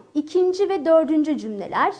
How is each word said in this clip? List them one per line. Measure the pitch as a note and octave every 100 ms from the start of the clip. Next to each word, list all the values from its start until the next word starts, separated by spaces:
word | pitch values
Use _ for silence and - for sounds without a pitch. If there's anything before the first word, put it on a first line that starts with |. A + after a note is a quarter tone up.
| -
ikinci | D4 D4+ F4+ F#4 F#4 F#4+
ve | F#4+ D4
dördüncü | D#4+ C#4+ D#4 D4+ B3+
cümleler, | A3 G3+ F3+ G#3 E4